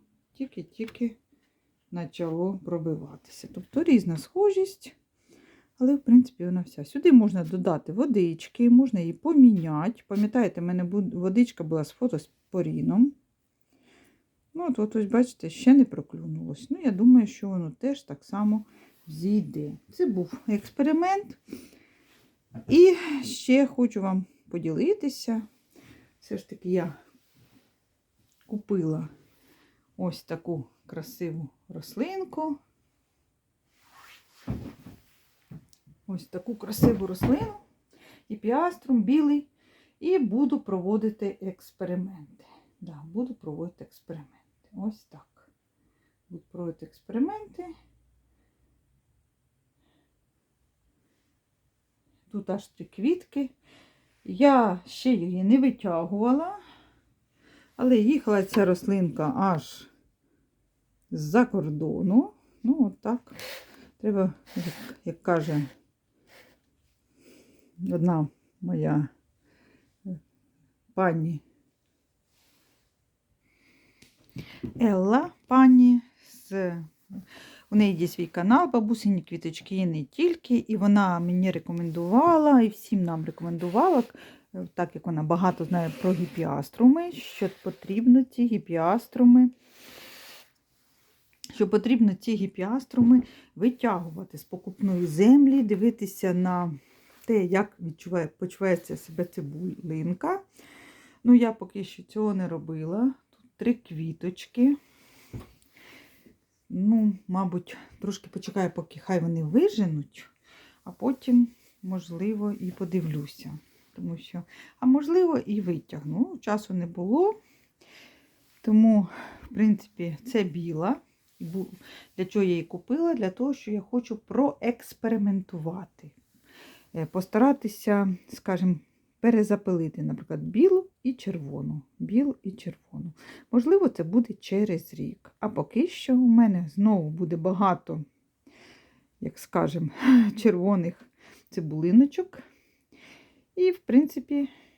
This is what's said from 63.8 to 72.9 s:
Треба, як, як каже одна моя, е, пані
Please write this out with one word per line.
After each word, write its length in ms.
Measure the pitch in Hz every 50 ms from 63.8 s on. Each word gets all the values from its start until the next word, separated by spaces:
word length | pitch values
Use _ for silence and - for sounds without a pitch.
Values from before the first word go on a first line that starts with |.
| - _ _
Треба, 360 | - 214 214 202 190 190 175 - _ _ - -
як, 420 | 185 170 170 - - - - - _ -
як 180 | 170 165 - -
каже 380 | 190 175 160 151 165 151 147 143 131 - _ _ _ _ _ _ _ _ _ _ _ - - - _ _ _ _ _ _ _ _ _ _ _ _ _ _ _ _ - - _ _ _ _ _ _ _ _ 170 180 185
одна 360 | 175 165 165 180 170 156 151 139 _ _ _ _ _ -
моя, 460 | 180 175 175 156 151 151 151 151 143 - _ _ _ _ _ _ _ _ _ _ _ _ _ _ _ _ _ _ -
е, 40 | 190 175 151 _ _ _ _ _ _ _ _ _ _ _ _ _ _ -
пані 480 | 190 190 175 165 165 156 170 160 143 _ _ _ _ _ _ _ _ _ _ _ _ _ _ _ _ _ _ _ _ _ _ _ _ _ _ _ _ _ _